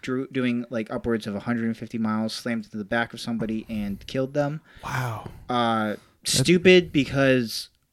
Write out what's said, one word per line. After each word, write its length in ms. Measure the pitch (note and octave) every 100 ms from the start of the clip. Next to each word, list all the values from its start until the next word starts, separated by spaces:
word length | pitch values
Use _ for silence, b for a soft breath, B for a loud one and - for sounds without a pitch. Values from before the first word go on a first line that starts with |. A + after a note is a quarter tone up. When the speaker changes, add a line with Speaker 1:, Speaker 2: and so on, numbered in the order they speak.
Speaker 1:
drew, 260 | - B2+ C3+
doing, 340 | C3 B2+ A#2+ B2
like, 220 | A#2+ A2
upwards 360 | B2 A#2+ A#2 A2
of 80 | G2+
a 40 |
hundred 240 | G2+ A#2+ A2+
and 100 | A2+
fifty 200 | A2+ A#2
miles, 360 | A2 G#2+ A2
slammed 320 | - B2 A#2 G#2
into 120 | A2
the 80 | G2+
back 280 | A#2 A#2
of 60 | A#2
somebody, 460 | - A#2 A2 A2 G#2+
and 360 | A2 G#2 G2 -
killed 260 | C3 C3+
them. 280 | C#3+ C#3+ D3+ b b
Speaker 2:
Wow. 460 | - C3+ B2 A2 - - -
Speaker 1:
Uh, 460 | B2 A#2 A2+ G#2+ G2 _ _
Speaker 2:
That's 140 | - -
Speaker 1:
stupid 520 | C3+ F3 F3+ F3+ F3
because, 800 | D#3 C3 C3+ C3+ C3 A2+ - - _ _